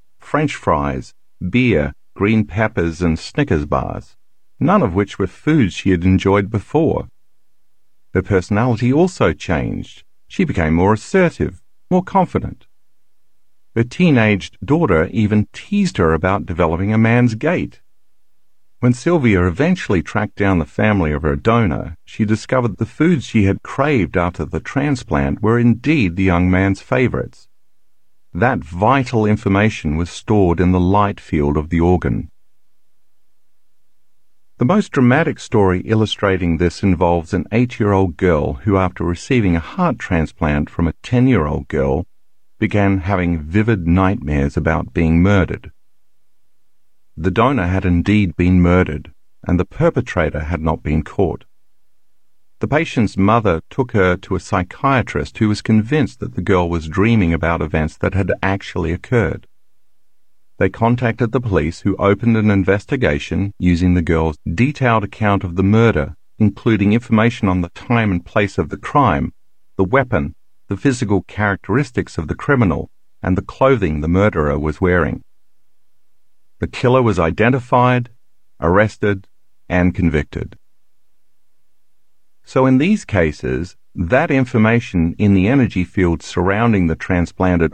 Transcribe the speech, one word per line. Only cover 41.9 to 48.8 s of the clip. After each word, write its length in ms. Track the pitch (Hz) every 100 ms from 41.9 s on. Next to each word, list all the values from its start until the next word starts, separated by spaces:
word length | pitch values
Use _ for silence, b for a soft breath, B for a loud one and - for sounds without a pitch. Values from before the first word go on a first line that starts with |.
| 71 90 - - - - -
began 420 | 110 104 98 95
having 420 | 87 95 87 85
vivid 440 | 76 98 110 107 82
nightmares 720 | 87 95 101 71 73 71 -
about 380 | 78 80 78
being 260 | - 82 82
murdered. 500 | 95 101 82 - - - - - - - - - - - - - - - -
The 160 | - 85
donor 360 | 92 120 139 87
had 180 | 92
indeed 500 | 90 87 85 107 98
been 280 | - 90 92
murdered, 500 | 87 90